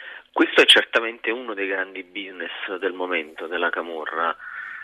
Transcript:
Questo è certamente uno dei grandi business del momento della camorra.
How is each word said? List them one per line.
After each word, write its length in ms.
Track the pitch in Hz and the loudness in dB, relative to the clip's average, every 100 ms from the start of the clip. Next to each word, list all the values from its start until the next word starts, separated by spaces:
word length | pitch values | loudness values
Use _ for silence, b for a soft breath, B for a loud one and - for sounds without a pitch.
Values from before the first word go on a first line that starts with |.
| B B B | B B B
Questo 300 | - 165 - | 0 4 6
è 20 | |
certamente 680 | 147 - 104 117 113 117 113 | 8 8 8 0 0 -4 -2
uno 220 | 117 123 | -2 -4
dei 160 | 98 98 | -4 -2
grandi 340 | 98 95 95 | -2 -4 -8
business 760 | 90 95 95 92 85 - - 92 | -10 -10 -10 -10 -10 -8 -8 -2
del 140 | 95 | -2
momento 520 | 90 90 87 78 80 82 | -2 -2 -2 -4 -10 -6
della 220 | 85 85 | 0 0
camorra. 640 | 92 85 80 76 80 85 - B B B B | 0 -4 -6 -6 -2 -2 -2 B B B B